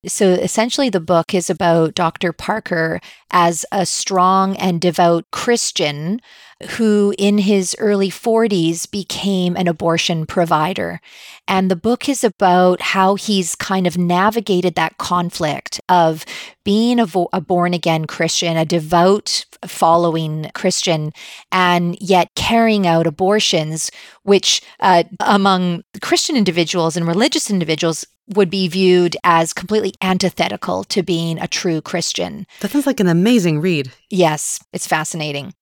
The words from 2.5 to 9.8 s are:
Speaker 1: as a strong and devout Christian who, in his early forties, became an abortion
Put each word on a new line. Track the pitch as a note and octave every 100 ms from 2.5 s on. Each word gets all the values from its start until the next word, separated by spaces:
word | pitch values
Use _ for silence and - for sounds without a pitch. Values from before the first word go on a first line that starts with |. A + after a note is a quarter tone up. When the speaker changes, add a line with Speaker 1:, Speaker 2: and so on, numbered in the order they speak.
| G#3+ - F3 D#3+ E3+ - - _
Speaker 1:
as | F3+ E3+ E3 -
a | - F3
strong | - - F#3 F3+ F#3+ F#3+ G3
and | F#3+ E3+
devout | F3+ E3+ F3 E3+ -
Christian | - - A#3+ - - D#3 C#3+ D#3+ A3+ _ - - _ -
who, | - A3 G#3 G3+ -
in | G3+ G#3
his | G3 G3+ F#3 -
early | G#3+ G3+ G3
forties, | - A#3 A3+ A3+ G3 E3 E3 -
became | G3+ F3+ - G3 F#3+ F3+ F3
an | F3+
abortion | D#3+